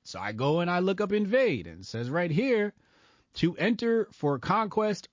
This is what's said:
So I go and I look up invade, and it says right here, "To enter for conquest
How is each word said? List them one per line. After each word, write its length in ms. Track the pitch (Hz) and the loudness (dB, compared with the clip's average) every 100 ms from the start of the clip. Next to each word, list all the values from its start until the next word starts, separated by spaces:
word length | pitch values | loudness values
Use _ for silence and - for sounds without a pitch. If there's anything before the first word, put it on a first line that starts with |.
So 160 | - 92 | -16 -10
I 140 | 101 | -8
go 260 | 110 135 165 | -2 0 2
and 100 | 175 | 0
I 120 | 175 | 0
look 200 | 185 190 | 0 0
up 120 | 208 | 0
invade, 560 | 208 202 247 247 127 85 | 0 2 2 2 0 -6
and 140 | 82 | -14
it 40 | - | -10
says 240 | 113 120 | -6 -4
right 220 | 156 175 | -2 0
here, 420 | 156 262 226 208 - _ _ _ _ _ | 0 2 2 0 -6 _ _ _ _ _
"To 220 | - 165 - | -2 0 2
enter 520 | 190 240 233 226 208 | 0 2 2 2 0
for 300 | - 147 135 | -2 -2 0
conquest 680 | - 202 214 - 214 196 - | 0 0 0 0 0 -2 -6